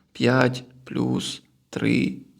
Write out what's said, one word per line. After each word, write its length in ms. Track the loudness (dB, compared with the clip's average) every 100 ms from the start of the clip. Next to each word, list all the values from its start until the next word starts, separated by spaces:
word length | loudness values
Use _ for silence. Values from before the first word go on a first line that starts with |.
| _
п'ять 520 | -2 2 4 2 0 -12 -20
плюс 600 | -8 -4 -2 -2 -4 -10 _ _ _
три 480 | -4 0 2 0 -4 -14